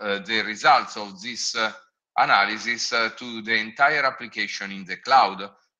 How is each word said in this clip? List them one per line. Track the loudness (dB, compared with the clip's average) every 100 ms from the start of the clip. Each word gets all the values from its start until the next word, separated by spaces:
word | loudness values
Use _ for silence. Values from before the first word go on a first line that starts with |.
uh, | -2 -4
the | 0 -2
results | -2 0 4 4 2 -8
of | -10 -10
this, | -12 -8 -6
uh, | -2 -2 -4 _ _ _ 0
analysis, | 4 4 4 0 -4 -4 -2
uh, | 0 0 -4
to | -10 -8
the | -2
entire | 0 0 2 2 4
application | 0 -2 -12 -6 -6 -6 -8
in | -10
the | -10 -10
cloud | 4 4 4 0 -12 _ _ _